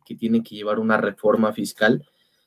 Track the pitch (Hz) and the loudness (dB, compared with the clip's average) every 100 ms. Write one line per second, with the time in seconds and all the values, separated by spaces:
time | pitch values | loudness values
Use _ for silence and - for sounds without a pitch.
0 | _ - 113 226 226 208 104 214 110 - | _ -8 0 0 -2 -8 -4 -2 0 0
1 | - - 104 110 110 107 101 - 107 143 | 0 0 2 2 2 -2 -8 0 0 0
2 | - _ _ _ | -4 _ _ _